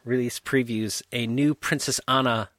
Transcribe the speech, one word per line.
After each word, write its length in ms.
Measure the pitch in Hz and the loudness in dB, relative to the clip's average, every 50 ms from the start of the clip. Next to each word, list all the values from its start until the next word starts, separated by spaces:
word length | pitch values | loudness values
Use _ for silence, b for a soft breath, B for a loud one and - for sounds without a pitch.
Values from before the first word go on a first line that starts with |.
| _ | _
release 360 | 113 120 127 123 120 - - | -2 0 0 0 -2 -4 -8
previews 640 | - - - 135 127 117 117 110 110 107 - - - - | -6 0 0 2 2 2 -2 -2 -2 -2 -4 -6 -8 -6
a 160 | - 120 120 113 | -6 -4 -2 -2
new 260 | 117 131 143 147 151 | 0 2 2 2 0
Princess 460 | - - - 160 143 - - 131 - - - | 0 -2 -2 -2 -2 0 -2 -4 -4 0 2
Anna 420 | 131 135 131 127 117 113 107 - _ | 2 4 4 4 2 0 -2 -6 _